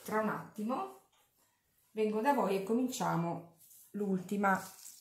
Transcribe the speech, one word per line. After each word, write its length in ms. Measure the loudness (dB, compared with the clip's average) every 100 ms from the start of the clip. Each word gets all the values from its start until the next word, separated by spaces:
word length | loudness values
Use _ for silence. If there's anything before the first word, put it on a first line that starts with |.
tra 180 | -4 0
un 80 | 0
attimo, 720 | -2 -8 -8 -4 -4 -4 -10 _ _ _ _ _ _ _ _ _
vengo 300 | -2 0 2
da 120 | 2
voi 240 | 4 2 0
e 60 |
cominciamo 1000 | 2 2 0 0 0 2 0 -4 -10 _ -20 -20 -12
l'ultima 720 | -4 0 0 0 2 4 2 -2 -14 -18 -20